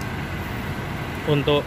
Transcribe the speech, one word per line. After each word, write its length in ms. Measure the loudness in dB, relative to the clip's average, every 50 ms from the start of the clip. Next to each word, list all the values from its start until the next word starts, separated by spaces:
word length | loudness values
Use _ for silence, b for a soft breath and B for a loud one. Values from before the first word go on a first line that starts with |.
| -4 -4 -4 -4 -4 -4 -4 -4 -4 -4 -4 -4 -2 -4 -4 -4 -4 -4 -4 -4 -4 -4 -4 -2 2 4
untuk, 320 | 4 4 6 6 4 4 4